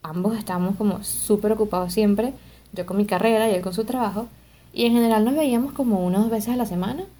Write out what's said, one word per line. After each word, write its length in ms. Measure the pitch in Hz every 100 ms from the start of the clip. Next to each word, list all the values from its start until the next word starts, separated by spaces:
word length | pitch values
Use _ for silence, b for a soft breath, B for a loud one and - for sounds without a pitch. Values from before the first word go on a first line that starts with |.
ambos 340 | 160 165 190 226
estábamos 400 | 214 180 180 196
como 260 | 208 196
súper 500 | - - - 208 214
ocupados 420 | 220 208 180 180
siempre, 400 | 185 208 202 240 269 B B B
yo 100 | 185
con 140 | 180 190
mi 80 | 208
carrera 420 | 180 220 220 220
y 60 |
él 80 | 185
con 100 | 185
su 120 | 185
trabajo, 420 | 220 254 220 190 233 b b b b
y 100 | -
en 80 | 233
general 320 | 233 233 220
nos 100 | 220 294
veíamos 360 | 294 233 277
como 320 | - 247 202
una 140 | 180 190
o 40 |
dos 60 | 226
veces 200 | 226 208
a 40 | 254
la 100 | 220
semana. 380 | 180 190 285 381